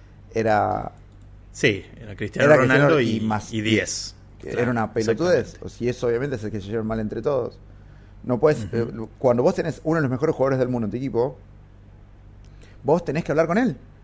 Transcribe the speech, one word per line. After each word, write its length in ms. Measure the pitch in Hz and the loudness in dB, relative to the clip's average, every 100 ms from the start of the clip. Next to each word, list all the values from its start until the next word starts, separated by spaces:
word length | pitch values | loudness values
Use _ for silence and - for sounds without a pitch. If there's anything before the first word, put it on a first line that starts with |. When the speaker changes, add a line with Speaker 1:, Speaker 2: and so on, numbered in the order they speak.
| - - - | -20 -20 -8
Speaker 1:
era 560 | 113 110 107 98 101 - - - - - - - | -2 2 2 2 -2 -6 -12 -20 -20 -20 -20 -20
Speaker 2:
Sí, 340 | - 135 98 - - | -2 0 0 -6 -18
era 180 | 110 101 | -16 -10
Cristiano 300 | 104 - 143 | -8 2 6
Speaker 1:
era 80 | 151 | 6
Cristiano 260 | 131 131 143 | 6 4 4
Speaker 2:
Ronaldo 160 | 151 | 4
Speaker 1:
y 160 | 113 110 | 2 0
Speaker 2:
y, 20 | |
Speaker 1:
más 340 | 110 107 - | 0 -2 -4
Speaker 2:
y 60 | 110 | -4
diez. 560 | 107 107 92 - - - - - | 0 0 0 -6 -10 -14 -20 -18
Speaker 1:
que 80 | - | -8
Speaker 2:
Claro, 100 | 107 | -2
Speaker 1:
era 100 | 123 | 0
una 220 | 120 107 | 0 -2
pelotudez. 460 | 120 110 110 175 160 | -2 -2 0 2 2
Speaker 2:
exactamente. 260 | 107 - 95 | 0 -8 -16
Speaker 1:
O 40 | |
si 200 | - 117 | -6 -6
eso 180 | 120 123 | -2 -2
obviamente 300 | 117 143 127 | -2 -2 -6
es 60 | 104 | -6
el 40 | |
que 100 | 107 | -8
se 60 | 95 | -6
lleva 120 | 113 | -6
mal 180 | 110 113 | -4 -4
entre 200 | 107 117 | -6 -4
todos. 380 | 120 139 113 - - - - - - - | -2 -2 -4 -8 -20 -20 -20 -20 -20 -14
No 160 | - 123 | -6 2
puedes, 240 | 156 151 101 | 2 2 -2
Speaker 2:
Ujú. 100 | 113 | -4
Speaker 1:
eh, 300 | 117 110 110 - | -4 -6 -14 -2
cuando 240 | 127 120 | 2 4
vos 100 | 143 | 2
tenés 280 | 185 165 - | 2 -2 -4
uno 140 | 156 165 | -2 0
de 40 | |
los 60 | 139 | 0
mejores 220 | 127 156 | 0 -2
jugadores 260 | - 135 131 | 2 0 2
del 100 | 123 | 0
mundo 160 | 123 107 | 0 -4
en 60 | |
tu 60 | 117 | -4
equipo, 400 | 135 110 131 - - - - - - - - - - - - - - - | -4 -2 -2 -4 -16 -20 -20 -20 -20 -20 -20 -20 -20 -20 -20 -20 -20 -8
vos 200 | 127 170 | 0 0
tenés 200 | 175 135 - | 0 -4 0
que 60 | |
hablar 140 | 147 170 | 0 2
con 100 | 180 | 2
él. 180 | 254 135 - - | 0 -2 -12 -20